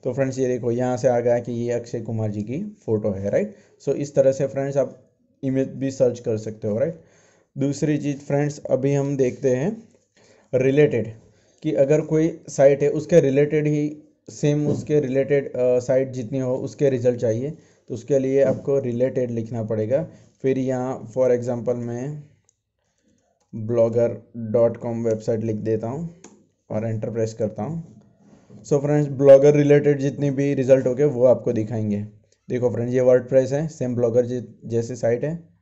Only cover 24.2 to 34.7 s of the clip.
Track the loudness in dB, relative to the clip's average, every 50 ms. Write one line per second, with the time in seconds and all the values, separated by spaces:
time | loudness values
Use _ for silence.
24.2 | -14 _ _ -12 -10 -2 2 2 2 2 2 -2 -8 -8 -6 -4 -2 -2 -2 -2
25.2 | -2 -4 -4 -2 -2 -4 -4 -4 -2 -2 -2 -2 -2 -6 -8 -8 -10 -10 -12 -16
26.2 | _ -20 -20 _ _ _ _ _ _ _ -8 -6 -4 -4 -6 -4 -6 -6 -4 -4
27.2 | -4 -4 -4 -4 -4 -4 -4 -6 -8 -8 -8 -10 -10 -12 -18 -20 -20 _ _ _
28.2 | _ _ -20 _ _ _ -20 -20 -6 -2 -2 0 0 2 2 2 2 0 -2 2
29.2 | 10 10 10 10 10 8 6 6 6 6 6 6 6 4 0 2 0 -4 -4 -2
30.2 | -2 -2 0 0 0 0 0 0 4 6 6 6 6 0 0 2 2 2 2 4
31.2 | 6 6 6 4 2 -2 -2 -2 -2 -2 -4 -4 -2 -2 -2 -4 -4 -8 -14 -20
32.2 | _ _ _ _ _ -6 -4 0 0 0 0 0 -4 0 2 2 4 6 6 4
33.2 | 4 4 2 2 2 2 -2 -4 -4 -4 -6 -6 -6 -4 -2 0 0 2 2 2
34.2 | 0 2 -2 -8 -8 -10 -18 _ -12 -4